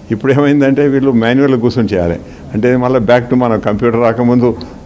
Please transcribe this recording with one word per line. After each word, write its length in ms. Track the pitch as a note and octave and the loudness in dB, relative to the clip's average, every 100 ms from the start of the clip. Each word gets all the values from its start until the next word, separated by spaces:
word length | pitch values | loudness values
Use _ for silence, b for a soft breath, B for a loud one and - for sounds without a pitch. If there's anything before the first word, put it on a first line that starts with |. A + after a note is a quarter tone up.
| - | -8
ఇప్పుడు 220 | A2 C3 | -4 0
ఏమైందంటే 560 | C#3 C#3+ C#3+ C3+ C3+ D3 | 2 2 2 2 2 0
వీళ్ళు 220 | C3+ C3+ | 0 2
మాన్యువల్గా 500 | A#2 A2+ B2+ C#3 B2+ | 2 2 2 2 2
కూర్చొని 280 | A#2+ B2 G#2+ | 0 0 -2
చేయాలి. 280 | F#2+ E2+ E2 B B - | 0 -2 -4 B B -10
అంటే 220 | G#2+ B2 B2+ | -2 0 0
మళ్ళీ 240 | B2 C3 | 0 0
back 280 | G#2+ B2 A#2+ | 2 0 2
to 40 | |
మన 220 | B2+ B2 G#2+ | 0 0 0
కంప్యూటర్ 440 | - G#2+ A#2+ A2+ | -2 -2 0 0
రాకముందు 560 | A#2 A#2 A#2+ B2 A#2+ A2 B B | 0 2 2 2 0 -2 B B